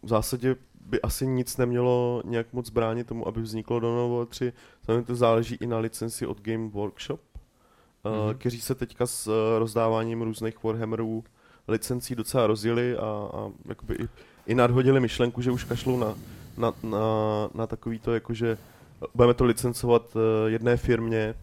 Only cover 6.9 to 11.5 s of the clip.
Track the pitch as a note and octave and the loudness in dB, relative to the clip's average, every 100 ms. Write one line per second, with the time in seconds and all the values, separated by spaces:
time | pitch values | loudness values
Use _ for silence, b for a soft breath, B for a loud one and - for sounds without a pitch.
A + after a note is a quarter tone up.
6.9 | - - D3 _ - _ b b b b | -8 -10 -10 _ -20 _ b b b b
7.9 | _ G#2 G#2+ G#2+ B2 B2+ A#2+ - C3 A#2+ | _ -4 0 0 -2 -4 -4 -6 -6 -6
8.9 | - B2 - A2 A2 A2 A2+ A2+ A2 A2+ | -4 -4 -2 0 2 4 2 2 2 2
9.9 | A2+ A2+ A2+ A2+ A2 A2+ A2+ A2+ A2 A2 | 2 0 -2 -4 -4 -6 -4 -4 -2 -2
10.9 | A2 A2 A2 A#2 b b | -2 -2 -4 -8 b b